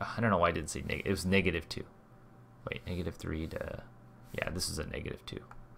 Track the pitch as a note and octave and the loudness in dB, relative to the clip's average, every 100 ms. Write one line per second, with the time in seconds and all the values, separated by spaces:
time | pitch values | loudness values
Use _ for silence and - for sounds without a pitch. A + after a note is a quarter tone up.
0 | - - A2+ F2+ F2 E2+ D#2 C#2+ C#2+ D2 | -6 2 4 6 6 4 -2 -4 -2 0
1 | - F#2 F#2 G2 F2+ D#2+ - - - - | 2 2 6 6 6 2 -2 -8 -10 -16
2 | - - - - - - - C#2+ F#2 F2 | -20 -20 -20 -20 -20 -10 -8 -6 -6 -4
3 | E2+ - E2+ D#2 D#2 - - - - - | -4 -4 -4 -4 -2 -4 -6 -8 -12 -16
4 | - - - - - E2+ E2 D#2+ - - | -20 -20 -8 -4 -2 -2 -2 -4 -4 -6
5 | - - - - - - - | -6 -8 -8 -10 -10 -16 -16